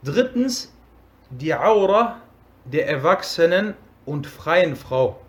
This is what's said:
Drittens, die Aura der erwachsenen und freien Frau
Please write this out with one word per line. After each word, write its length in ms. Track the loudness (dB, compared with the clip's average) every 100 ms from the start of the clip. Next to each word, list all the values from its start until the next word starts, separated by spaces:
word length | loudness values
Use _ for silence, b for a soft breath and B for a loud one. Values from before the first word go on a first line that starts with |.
Drittens, 680 | -2 0 0 0 -2 -4 -10 _ _ _ _ _ _
die 240 | -10 -4
Aura 640 | 0 4 4 4 2 0 -4 -20 _ _ _ -6
der 220 | -4 -2
erwachsenen 840 | 0 0 0 -2 0 2 2 -2 -8 -20 _
und 220 | -10 -8 -10
freien 500 | -10 0 2 2 -2
Frau 420 | -6 0 0 -2